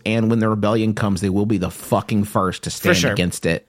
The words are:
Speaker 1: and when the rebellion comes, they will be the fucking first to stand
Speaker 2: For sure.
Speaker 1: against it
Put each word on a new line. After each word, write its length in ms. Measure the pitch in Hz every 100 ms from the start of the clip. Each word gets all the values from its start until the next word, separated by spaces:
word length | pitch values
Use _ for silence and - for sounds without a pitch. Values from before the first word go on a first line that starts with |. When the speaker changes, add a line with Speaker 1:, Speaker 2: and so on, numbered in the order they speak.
| -
Speaker 1:
and 240 | 113 113
when 80 | 117
the 80 | 110
rebellion 440 | 107 104 113 110
comes, 280 | 107 107 95
they 80 | 98
will 180 | 95 104
be 100 | 104
the 140 | 90
fucking 540 | - - 101 - 107 101
first 380 | 110 92 85
to 60 | -
stand 260 | - - 180
Speaker 2:
For 40 |
sure. 100 | 156
Speaker 1:
against 340 | 101 90 - 85
it 200 | 82